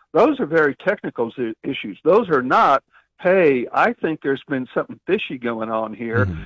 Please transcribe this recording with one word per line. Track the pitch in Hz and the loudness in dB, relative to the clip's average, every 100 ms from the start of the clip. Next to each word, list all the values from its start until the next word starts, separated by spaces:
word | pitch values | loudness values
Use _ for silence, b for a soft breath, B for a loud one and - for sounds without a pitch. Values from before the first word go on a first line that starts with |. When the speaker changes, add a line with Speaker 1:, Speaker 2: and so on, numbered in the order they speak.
| b | b
Speaker 1:
Those | 165 277 269 | 2 2 2
are | 156 | 0
very | 160 147 - | 2 2 0
technical | 185 202 160 - 117 | -4 -4 -6 -4 -6
zi-, | - 117 - | -4 -6 -6
issues. | 139 131 110 92 151 | -8 -8 -10 -2 2
Those | 208 185 | 4 4
are | 139 | 0
not, | 127 202 180 135 _ b b - | 2 2 4 2 _ b b -4
"Hey, | 180 190 156 127 - | 2 4 4 2 0
I | 131 202 | 0 0
think | 240 165 156 | 0 -6 -4
there's | 139 135 - | -4 -4 -4
been | 131 123 | -6 -4
something | 160 - 117 - | -6 -6 -8 -4
fishy | 208 - 127 | -4 -4 -8
going | 120 113 110 | -6 -6 -4
on | 113 110 | -4 -4
here, | 104 117 113 98 | -8 -4 -2 -2
Speaker 2:
Mm-hmm. | 80 | -4